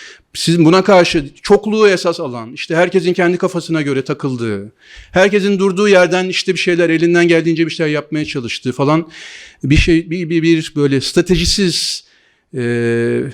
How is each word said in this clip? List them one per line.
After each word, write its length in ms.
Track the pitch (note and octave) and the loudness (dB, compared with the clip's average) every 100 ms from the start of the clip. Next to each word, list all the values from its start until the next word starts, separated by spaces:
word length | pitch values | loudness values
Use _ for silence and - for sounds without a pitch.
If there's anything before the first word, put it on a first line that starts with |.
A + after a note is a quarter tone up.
| - - _ | -20 -20 _
Sizin 320 | - - E3+ D#3 | -6 0 4 4
buna 180 | F#3 | 4
karşı 420 | F#3+ F#3+ E3+ E3 C#3 - | 4 4 4 0 -6 -6
çokluğu 460 | - G3+ G#3+ A3 G#3 | 2 2 2 2 2
esas 320 | F3+ F3+ E3 | 2 -2 -4
alan, 340 | D3 A#2+ A2+ | -6 -10 -14
işte 220 | D3 - D#3+ | -12 -4 0
herkesin 380 | F3+ F#3 E3+ | 2 0 0
kendi 240 | F3+ F3 F3 | 0 0 0
kafasına 440 | F#3 F3 - D#3+ | -2 -4 -4 -4
göre 220 | C#3+ C3+ | -2 -4
takıldığı, 680 | C3 D3 C#3 B2+ A2+ G2+ G#2 _ - - - | -4 -6 -6 -4 -4 -6 -10 _ -20 -20 -4
herkesin 480 | - G3+ G3+ G3 G3 | 0 2 2 0 0
durduğu 280 | G3 F3+ G#3 | 0 0 4
yerden 420 | F#3 F3 F3+ F#3 | 4 4 0 -4
işte 240 | F3 - | -4 -4
bir 60 | E3+ | -4
şeyler, 300 | - E3+ E3+ | -2 0 0
elinden 380 | E3 E3+ F3 E3+ | 2 2 2 4
geldiğince 380 | E3 D#3+ D#3+ D#3+ | 2 0 -2 -2
bir 60 | |
şeyler 200 | - D#3 | -4 -4
yapmaya 340 | D3 D3 D3+ D3+ | -4 -6 -6 -6
çalıştığı 460 | C#3+ A#2 - B2+ | -8 -8 -8 -6
falan 380 | A#2+ C#3 D#3+ E3+ - - - - _ | -2 0 0 -2 -12 -20 -20 -20 _
bir 120 | C3 D3+ | 0 2
şey, 340 | - E3 E3+ | 4 2 0
bir, 200 | F3+ D#3+ | -6 -4
bir, 140 | E3 | 0
bir 300 | E3 D#3+ D#3 D3 | 2 2 0 -2
böyle 260 | C#3+ C3+ | 0 0
stratejisiz, 1000 | C3 F3 F3 F3 F3 - F#3 - - - - _ _ _ _ B2+ | -2 0 2 0 0 0 0 -2 -6 -8 -14 _ _ _ _ -6
e, 60 | A#2+ A#2+ A#2 A#2 A#2 A#2+ C3+ | -4 -2 0 0 0 -2 -4